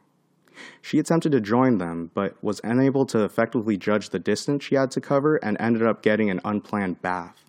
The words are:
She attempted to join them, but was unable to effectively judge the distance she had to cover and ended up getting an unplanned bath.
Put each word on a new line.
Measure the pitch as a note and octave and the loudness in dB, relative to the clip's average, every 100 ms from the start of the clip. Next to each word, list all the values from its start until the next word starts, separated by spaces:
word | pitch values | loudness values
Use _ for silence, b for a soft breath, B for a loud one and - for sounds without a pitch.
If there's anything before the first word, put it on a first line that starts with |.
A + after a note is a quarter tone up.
| _ _ _ _ _ B B B | _ _ _ _ _ B B B
She | - D3 | -4 -2
attempted | - F#3+ E3+ | 2 2 2
to | C3+ | 2
join | G2+ A#2+ C3 G#2 | 2 2 4 2
them, | E2+ E2+ E2 | -2 -8 -8
but | - G2 - | -4 -6 -4
was | G#2+ G2+ | -6 -2
unable | G#2 B2 C3+ C3+ C3+ | 0 2 4 2 2
to | A2+ | 2
effectively | G2 - A2+ B2 G#2+ F#2+ | 0 0 0 0 0 -2
judge | - G#2+ - | 0 -2 -2
the | F#2 | -6
distance | G2 G#2 - C#3+ | -2 -2 -2 -4
she | - | 0
had | C3+ C3 | 0 0
to | C3+ | -2
cover | - C#3 D3+ D#3 | -2 0 2 0
and | G#2+ G#2 | -2 -2
ended | A2+ A2+ | 0 2
up | A2+ G#2 | 0 0
getting | G#2+ G#2+ G#2+ | 2 2 2
an | F2+ | 0
unplanned | G#2+ G#2 - G#2 F#2+ E2 | -2 -4 -4 -4 -4 -4
bath. | F2+ F2+ F2 - | -4 -4 -8 -16